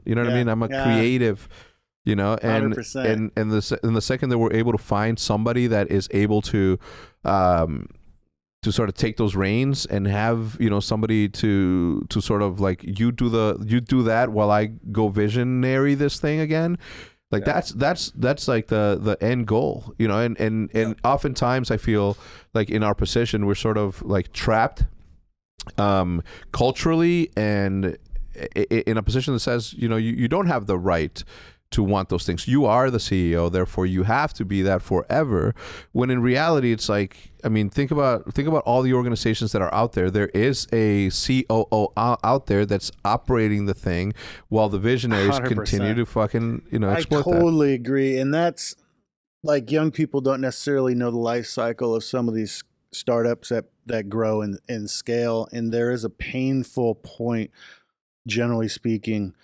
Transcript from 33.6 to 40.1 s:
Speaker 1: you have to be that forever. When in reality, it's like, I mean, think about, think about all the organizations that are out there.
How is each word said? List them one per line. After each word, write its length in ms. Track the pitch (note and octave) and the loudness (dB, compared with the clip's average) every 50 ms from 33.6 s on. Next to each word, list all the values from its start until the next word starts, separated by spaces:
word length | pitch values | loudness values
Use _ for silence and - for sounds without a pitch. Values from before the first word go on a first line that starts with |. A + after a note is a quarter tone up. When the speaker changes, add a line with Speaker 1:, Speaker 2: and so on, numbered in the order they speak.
| F2+ - - F#2+ F#2 | -2 -2 -2 -2 -2
Speaker 1:
you 180 | F#2 F#2 F#2 F#2 | 0 0 0 0
have 300 | G#2 A2+ C#3 D3+ D3+ - | 2 2 0 0 -2 -4
to 100 | - G#2 | -6 -4
be 180 | F#2 G2+ G2 F#2 | -2 0 0 2
that 180 | G2 F#2+ F2+ | 2 0 0
forever. 760 | - - F#2+ F2 - - - D3+ D#3 C3 G#2+ E2+ D2+ G#2 - - - - - - - _ - | 0 0 -2 -2 0 0 0 0 2 2 2 2 2 0 -2 -4 -8 -16 -16 -18 -12 _ -2
When 160 | A#2 B2 C3 | -2 0 0
in 120 | B2+ B2 | 2 2
reality, 520 | A#2 B2+ B2 C#3 D#3 E3+ D#3+ C#3+ B2+ A#2+ A2+ | 2 2 2 2 2 2 2 2 2 2 0
it's 160 | G#2+ - - | 0 0 0
like, 420 | G#2 G#2 G2 F#2+ - - - - - - - | 0 0 0 -2 -6 -14 -20 -20 -12 -6 -2
I 40 | A2 | 0
mean, 200 | A2 G#2+ G#2 F#2+ | 0 0 0 0
think 220 | - C#3+ C#3+ B2+ | 0 -2 0 0
about, 420 | D#3+ D3 C#3 C3 A#2+ - - - - | 0 2 2 2 0 0 -4 -4 -4
think 140 | C#3 C#3 D#3+ | -2 0 2
about 140 | D#3+ D3 - | 2 2 2
all 160 | A#2 A#2+ C3 | 2 2 4
the 120 | B2+ B2+ B2+ | 4 4 2
organizations 600 | B2 A#2+ B2 A#2 - - A2+ A2 - A#2 G#2+ - | 2 2 0 -2 0 0 0 0 0 -2 -2 0
that 80 | G#2 | 0
are 120 | F#2 E2 - | 0 0 0
out 200 | G#2+ A#2 A#2 - | 0 0 0 0
there. 180 | - F2+ F#2 | 0 0 2